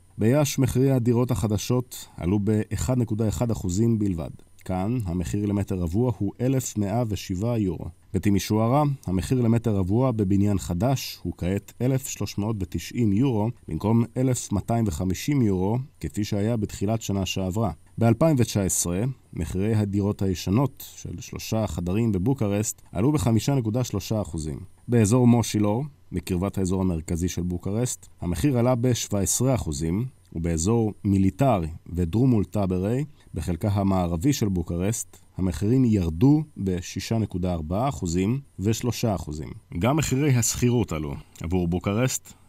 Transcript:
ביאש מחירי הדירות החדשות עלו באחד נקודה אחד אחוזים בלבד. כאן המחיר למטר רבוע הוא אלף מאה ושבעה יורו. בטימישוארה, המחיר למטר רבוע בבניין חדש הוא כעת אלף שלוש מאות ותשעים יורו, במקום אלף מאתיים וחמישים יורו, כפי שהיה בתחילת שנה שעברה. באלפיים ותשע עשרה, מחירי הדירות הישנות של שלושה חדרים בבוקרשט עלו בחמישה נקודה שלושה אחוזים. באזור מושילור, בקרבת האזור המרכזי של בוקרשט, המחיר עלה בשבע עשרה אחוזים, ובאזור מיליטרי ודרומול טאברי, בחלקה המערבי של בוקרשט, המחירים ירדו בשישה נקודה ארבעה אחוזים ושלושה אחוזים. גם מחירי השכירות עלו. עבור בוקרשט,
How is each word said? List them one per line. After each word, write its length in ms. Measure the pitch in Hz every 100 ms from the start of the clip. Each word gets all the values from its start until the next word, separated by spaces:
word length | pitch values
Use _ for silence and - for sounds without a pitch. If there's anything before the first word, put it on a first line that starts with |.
| - -
ביאש 420 | 107 139 143 -
מחירי 320 | 127 123 135
הדירות 400 | 131 117 117 123
החדשות 760 | 120 104 104 - 123 120 - - -
עלו 220 | 82 104
באחד 580 | 101 107 107 98 - 127
נקודה 300 | 113 107 113
אחד 240 | 90 120
אחוזים 480 | 110 92 90 117 113
בלבד. 300 | 104 85 69 - - - -
כאן 320 | 92 95 123 98
המחיר 400 | 87 87 104 104
למטר 300 | 101 98 95
רבוע 360 | 87 95 123 -
הוא 160 | 98 -
אלף 360 | 123 135 120 -
מאה 260 | 101 110 120
ושבעה 520 | 104 - 92 113 120
יורו. 260 | 98 80 - - -
בטימישוארה, 720 | 92 104 98 - 107 113 135 147 135 -
המחיר 360 | 92 87 131
למטר 340 | 117 117 113 101
רבוע 360 | 92 110 131
בבניין 460 | 110 98 98 101 101
חדש 600 | - 87 117 135 - -
הוא 100 | 87 -
כעת 360 | 87 98 - -
אלף 260 | 123 131 -
שלוש 300 | - 101 -
מאות 180 | 101 110
ותשעים 540 | 92 87 - - 113
יורו, 360 | 98 139 110 107 - -
במקום 360 | 80 101 117 113 -
אלף 340 | 131 123 -
מאתיים 320 | 101 - 117 110
וחמישים 540 | 78 92 90 - 143
יורו, 360 | 113 92 95 120 135 _
כפי 240 | 78 -
שהיה 340 | 107 104 107 120
בתחילת 440 | 101 - 98 110
שנה 240 | - 98 92
שעברה. 460 | - 92 92 113 78 - -
באלפיים 380 | 113 117 165 143
ותשע 220 | 117 107
עשרה, 420 | 95 - 87 90 120 131 _
מחירי 420 | - 82 92 101 110
הדירות 460 | 104 101 101 101
הישנות 640 | 98 92 - 101 139 - - -
של 240 | - 85
שלושה 480 | - - - 110 104
חדרים 440 | 78 87 98 117
בבוקרשט 680 | 98 95 139 104 101 110 - -
עלו 200 | - 120
בחמישה 440 | 151 131 110 - 139
נקודה 280 | 110 113
שלושה 380 | 123 101 - 110
אחוזים. 380 | 85 80 78 67 92 - -
באזור 400 | 120 104 127 123
מושילור, 560 | 120 110 107 104 107 147 - -
בקרבת 460 | 90 - 90 98 98
האזור 240 | 92 95
המרכזי 480 | 92 85 78 85 90
של 120 | -
בוקרשט, 640 | 87 87 - 104 127 - - -
המחיר 360 | 87 87 147 123
עלה 180 | 120 127
בשבע 440 | 127 117 - 101
עשרה 360 | 95 - 127 127
אחוזים, 500 | - 71 82 92 131 - _
ובאזור 600 | 85 85 82 85 117 110 -
מיליטרי 640 | 104 98 95 - 139 107 80 82 -
ודרומול 500 | 87 87 104 131 117
טאברי, 600 | 90 107 98 92 98 123 156 - -
בחלקה 360 | - 87 82 107
המערבי 640 | 101 98 95 87 85 117
של 160 | 139 107
בוקרשט, 680 | 92 82 85 92 113 - - - -
המחירים 480 | 92 82 101 131 127
ירדו 580 | 107 85 80 127 151 156 -
בשישה 600 | 95 90 92 - - 113
נקודה 360 | 104 92 90
ארבעה 360 | 87 78 92 135
אחוזים 500 | 107 92 85 95 135 139 -
ושלושה 560 | 95 113 123 - 120 92
אחוזים. 340 | 85 76 82 - - 85
גם 180 | 104 151
מחירי 380 | 127 131 151 123
השכירות 560 | 113 - 123 120 107
עלו. 240 | 80 76 67 - -
עבור 260 | 82 92 87
בוקרשט, 680 | 90 101 104 131 - - -